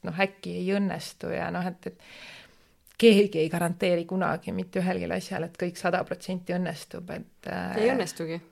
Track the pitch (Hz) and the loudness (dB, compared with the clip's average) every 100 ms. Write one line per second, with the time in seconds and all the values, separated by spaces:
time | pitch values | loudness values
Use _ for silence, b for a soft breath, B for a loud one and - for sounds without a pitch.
0 | - 165 196 - 180 180 180 202 196 170 | -8 -2 -2 -2 -8 -4 0 0 0 -2
1 | - - 170 170 170 175 180 180 - - | -8 -10 -6 -4 -4 -2 -4 -6 -12 -14
2 | B B B B B B B B - - | B B B B B B B B -20 6
3 | 233 202 202 160 156 170 170 175 190 175 | 8 10 6 4 0 2 0 2 2 2
4 | 170 185 175 170 - 131 185 190 180 185 | 0 0 0 -2 -4 -4 -2 0 0 0
5 | 170 180 - - 170 - 175 175 180 185 | -2 -4 -4 -6 -6 -4 -4 -2 0 0
6 | - 180 - 180 180 180 175 165 - 175 | 0 -6 -6 -6 -2 -2 -2 -4 -10 -12
7 | 175 160 - _ - - - 220 226 262 | -8 -10 -10 _ -8 -6 -4 2 2 2
8 | 175 - 165 165 - | -2 -4 -6 -6 -10